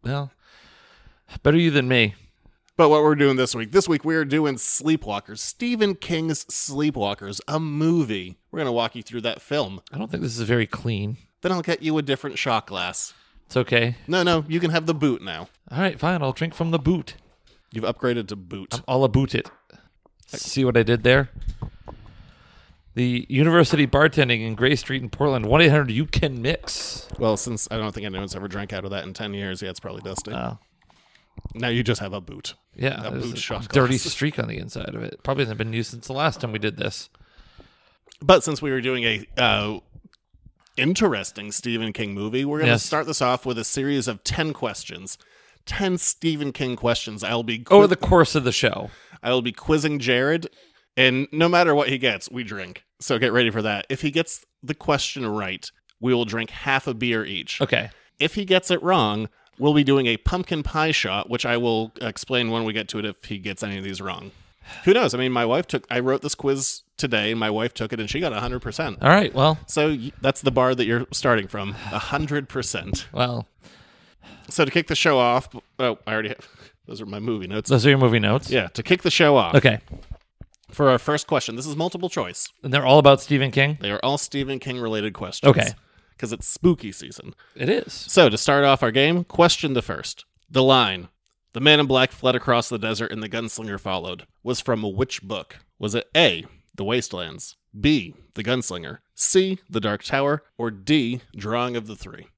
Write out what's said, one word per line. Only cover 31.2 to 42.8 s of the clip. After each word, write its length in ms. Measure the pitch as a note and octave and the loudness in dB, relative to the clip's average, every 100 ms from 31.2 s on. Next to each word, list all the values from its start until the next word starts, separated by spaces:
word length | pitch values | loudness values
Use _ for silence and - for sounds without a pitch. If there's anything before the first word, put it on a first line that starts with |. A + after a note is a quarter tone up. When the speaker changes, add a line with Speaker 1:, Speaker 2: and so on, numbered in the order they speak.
| _ - - | _ -18 -16
Speaker 2:
Now 140 | A2+ B2 | -8 -4
you 160 | A#2+ | -2
just 180 | A#2 A2+ | -2 -2
have 120 | G2+ | -4
a 80 | G2+ | -10
boot. 340 | F2 - - - _ - | -12 -16 -16 -16 _ -6
Speaker 1:
Yeah, 280 | C3 - | -6 -6
Speaker 2:
A 40 | G#2+ | -10
Speaker 1:
it 40 | |
was 120 | B2+ B2 | -8 -8
Speaker 2:
boot 80 | A2+ | -10
Speaker 1:
a 40 | |
Speaker 2:
shot 300 | - G#2+ A2 | -8 -10 -2
Speaker 1:
dirty 300 | C#3+ B2 B2+ | 2 2 0
Speaker 2:
glass. 120 | E3 | -2
Speaker 1:
streak 280 | - D3 D3 | -4 -4 -4
on 80 | A2+ | -6
the 100 | G#2 | -8
inside 380 | A#2 A2+ - A2+ | -12 -12 -12 -10
of 80 | |
it. 160 | A2+ - | -12 -10
Probably 200 | - C#3 | -6 -2
hasn't 160 | B2+ A2 | -4 -4
been 120 | A2 | -6
used 200 | A2+ A2+ | -4 -6
since 160 | A#2+ - | -10 -10
the 60 | |
last 280 | C3 D#3 - | -4 -2 -2
time 100 | A#2+ | -8
we 60 | G#2+ | -4
did 200 | G#2+ - | -6 -4
this. 320 | G#2 - - _ _ _ - - - _ _ _ _ - | -8 -8 -16 _ _ _ -20 -20 -20 _ _ _ _ -10
Speaker 2:
But 220 | C#3+ F#3 | 4 4
since 160 | - D3 | 4 -4
we 120 | D3+ | -2
were 100 | C3 | -2
doing 220 | B2 B2+ | -2 0
a, 240 | A#2 G#2+ G#2 - | 0 -2 -4 0
uh, 420 | B2 G#2 G#2 G#2 _ - - _ _ _ - _ _ - | 2 2 -2 -6 _ -20 -20 _ _ _ -20 _ _ -4
interesting 760 | C3+ F#3+ G#3+ A2 F#2+ - G#2 | -2 2 0 0 -6 -10 -8
Stephen 420 | - B2 A#2 A2+ | -8 -4 -4 -4
King 200 | G2+ G#2+ G2 | -6 -6 -6
movie, 280 | G#2+ B2 C#3 | -4 -2 -2
we're 140 | D3+ | 0
gonna 120 | C#3+ | 2
Speaker 1:
Yes. 100 | A#2 | 2